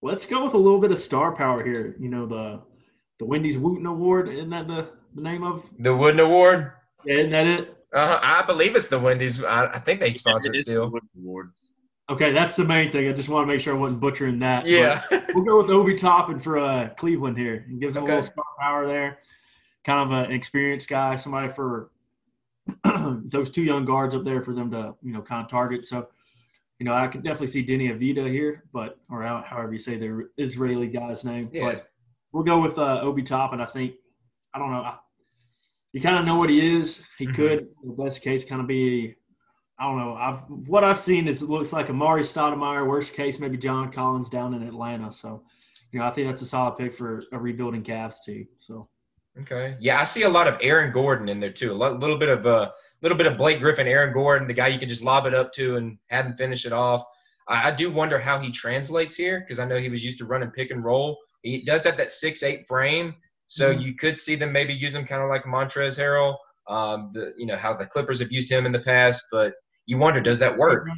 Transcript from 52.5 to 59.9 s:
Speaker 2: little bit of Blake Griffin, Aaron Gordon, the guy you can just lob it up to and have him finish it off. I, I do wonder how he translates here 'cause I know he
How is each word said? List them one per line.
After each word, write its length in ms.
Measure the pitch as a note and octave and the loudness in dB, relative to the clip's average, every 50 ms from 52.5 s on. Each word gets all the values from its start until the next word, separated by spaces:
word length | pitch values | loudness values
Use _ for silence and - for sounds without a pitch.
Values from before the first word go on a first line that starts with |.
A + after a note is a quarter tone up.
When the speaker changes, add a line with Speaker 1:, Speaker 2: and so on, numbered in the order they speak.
| A#2 A2+ G#2+ - - - - _ _ _ - | 4 4 2 0 -6 -16 -20 _ _ _ 0
Speaker 2:
little 140 | E3 F3 | 0 2
bit 120 | D#3 E3 D#3+ | 4 4 2
of 100 | C3 G2+ | 2 4
Blake 220 | C3 D#3 D#3 C3+ | 4 4 4 4
Griffin, 260 | B2 D3+ D3+ D3 C3+ | 4 2 2 4 2
Aaron 260 | B2 B2+ C#3 C#3+ C#3 B2 | 4 4 4 4 4 2
Gordon, 360 | C3+ C#3 C#3+ C#3+ C#3 C3+ B2 | 2 4 4 4 4 2 0
the 40 | B2 | -2
guy 120 | A#2+ B2 | 0 2
you 140 | C3+ C3+ B2+ | 2 2 0
can 80 | C3 B2 | -4 -6
just 120 | A#2+ A2+ A2+ | -8 -4 0
lob 240 | B2+ B2+ C#3 C3 | 2 4 4 4
it 80 | C3 B2+ | 4 2
up 180 | B2+ C3 B2+ - | 2 0 0 -2
to 240 | - C3+ B2+ B2 | -4 -4 -2 -2
and 200 | A#2+ A#2 A2+ G#2+ G#2 _ _ | -2 -4 -6 -10 -14 _ _
have 160 | A#2+ B2+ C3 | -2 -2 -2
him 100 | B2+ A#2+ | -2 -4
finish 300 | A#2+ C3 C3 B2+ B2 - | -4 -4 -4 -4 -6 -6
it 60 | B2 A#2 | -4 -2
off. 320 | A#2 B2 B2 B2 A#2+ - - - _ _ _ _ _ _ | 0 2 2 2 0 -2 -6 -20 _ _ _ _ _ _
I, 220 | - G#2+ A#2 A#2 D3 | -2 0 2 2 2
I 20 | |
do 180 | D#3 C3 D#3+ F3+ D#3 | 0 0 -2 -2 0
wonder 260 | D#3 D#3 D#3 D3+ C3+ | 0 0 0 0 0
how 220 | A#2+ C3+ C#3 C#3 | 0 0 -2 -2
he 100 | C#3 B2+ | -2 -6
translates 640 | A#2+ - - A#2 A#2+ C3+ C#3 C3+ D3+ E3 E3 D#3+ - | -8 -8 -6 -4 -4 -4 -6 -2 -2 -2 -2 -2 -4
here 300 | - F3 F3+ F#3+ F#3 F#3 - | -6 -4 -4 -4 -4 -6 -10
'cause 120 | C3 A#2 | -8 -8
I 40 | B2+ | -6
know 140 | B2+ B2+ B2+ | -4 -2 -4
he 100 | B2+ B2+ | -4 -4